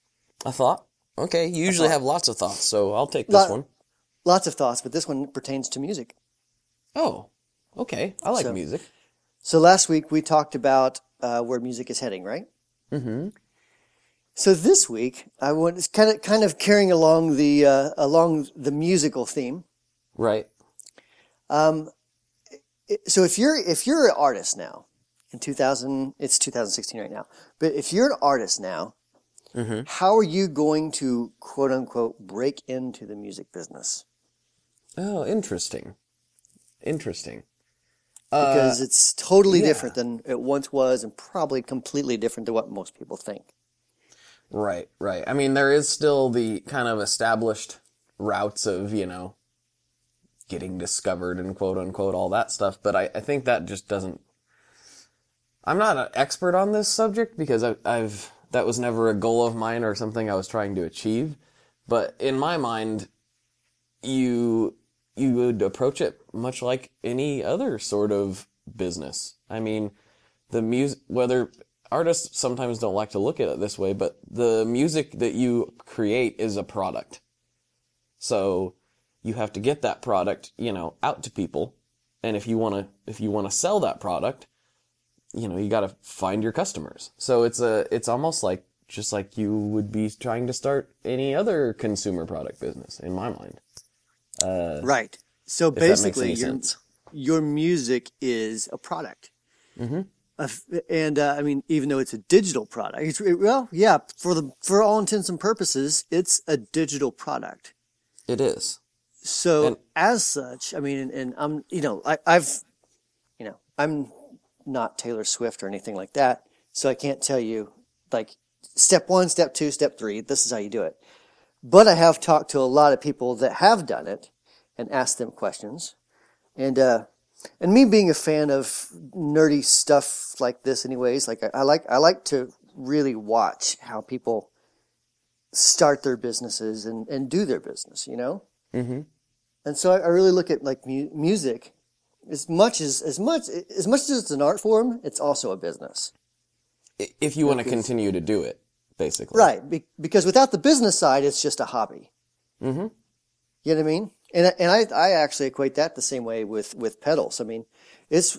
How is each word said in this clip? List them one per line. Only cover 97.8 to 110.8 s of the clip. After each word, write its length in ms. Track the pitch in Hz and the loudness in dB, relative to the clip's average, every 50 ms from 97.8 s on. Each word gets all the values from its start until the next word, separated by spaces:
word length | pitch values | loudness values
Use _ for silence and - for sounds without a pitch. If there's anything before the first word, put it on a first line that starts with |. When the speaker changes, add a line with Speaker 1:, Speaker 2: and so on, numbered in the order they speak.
| 131 117 127 123 120 - _ - | 0 0 0 -2 -2 -6 _ -6
Speaker 2:
is 480 | - 127 120 113 110 110 113 110 - - - | -2 -2 -2 -2 -2 -4 -6 -8 -8 -10 -10
a 60 | 135 | -14
product. 520 | - - - 160 156 107 - _ _ - _ _ _ _ _ _ _ _ _ - | -10 -8 -8 -8 -8 -10 -14 _ _ -20 _ _ _ _ _ _ _ _ _ -10
Speaker 1:
Mm-hmm. 240 | 120 120 139 175 196 - _ _ _ _ _ - | -8 -6 -6 -6 -8 -10 _ _ _ _ _ -8
Speaker 2:
Uh, 60 | 147 | -8
f-, 180 | 139 - - - - 175 170 - - | -8 -8 -10 -14 -8 -8 -8 -6 -4
and, 300 | 170 160 156 156 151 143 | -2 -2 0 0 0 0
uh, 180 | 147 143 143 147 | 0 0 0 -2
I 40 | 143 | -2
mean, 200 | 147 143 139 - - | -2 -2 -2 -2 -2
even 200 | 160 151 135 147 | -2 0 0 0
though 100 | 139 135 | 0 -2
it's 160 | 131 - - | -2 -4 -6
a 40 | 110 | -10
digital 480 | 98 - 175 202 208 185 143 127 107 | -2 4 4 4 4 4 -2 -4 -6
product, 360 | - - 117 104 104 - 127 147 | -6 -10 -10 -10 -8 -8 -6 -6
it's, 160 | 160 151 - | -6 -4 -2
it, 180 | 208 196 170 175 | 0 0 2 4
well, 300 | 196 208 247 269 254 226 | 4 2 2 2 0 -2
yeah, 280 | - 160 202 220 175 147 - - - | -2 2 4 6 4 4 2 -4 -16
for 180 | - - 175 180 | -6 -2 0 0
the, 160 | 160 151 135 - _ | 0 -2 -6 -10 _
for 220 | - - 190 202 220 | -4 0 2 4 4
all 160 | 208 208 220 | 4 4 2
intents 300 | 202 185 214 208 185 - | 0 0 -2 -2 -2 -4
and 100 | 180 160 | -6 -4
purposes, 640 | - 202 226 - 190 - - 135 135 147 151 - - - | -2 -2 -2 0 -2 -4 -2 -2 -2 0 -2 -2 -4 -2
it's 300 | - 170 180 - - - - - | -2 -2 0 0 0 -2 0 -2
a 80 | 156 | -2
digital 560 | 139 107 - - 156 160 139 139 139 139 127 107 | -2 -2 -4 -4 -2 -2 -2 -2 -2 -2 -4 -4
product. 640 | - - - 139 127 113 - - _ - - _ _ _ _ _ _ _ _ _ _ _ | -6 -10 -8 -8 -8 -8 -10 -16 _ -20 -20 _ _ _ _ _ _ _ _ _ _ _
Speaker 1:
It 140 | - 123 120 | -4 -2 0
is. 400 | 139 120 - - - - - - _ _ _ _ _ _ _ _ - | 0 0 0 -2 -6 -8 -10 -10 _ _ _ _ _ _ _ _ -10
Speaker 2:
So 440 | - - - - 180 165 151 151 131 | -8 -6 -2 2 2 4 4 4 2
Speaker 1:
And 80 | 113 - _ _ - | 0 -2 _ _ -2
Speaker 2:
as 300 | 156 165 208 247 220 - | 2 2 4 4 2 0
such, 480 | - - 147 131 123 123 127 - - - | -2 -2 -4 -6 -10 -12 -12 -12 -10 -8
I 60 | 165 | -6